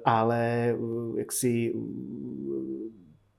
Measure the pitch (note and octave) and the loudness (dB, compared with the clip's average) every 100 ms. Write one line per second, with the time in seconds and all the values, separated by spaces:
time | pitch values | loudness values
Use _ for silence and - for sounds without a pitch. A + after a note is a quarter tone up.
0 | - A2+ A2+ A#2 A#2 A#2+ A#2+ A#2 A#2 A#2 | 4 4 4 4 2 2 2 0 0 -4
1 | A#2 - A2 - B2+ A#2 A#2 A2+ A2+ B2 | -2 -4 -4 0 2 4 2 0 -4 -6
2 | B1+ C3 B2+ C#2 C#2 C#2 C2 C2 A2+ G#2+ | -8 -8 -8 -8 -4 -4 -4 -6 -8 -12
3 | E2 - _ | -20 -20 _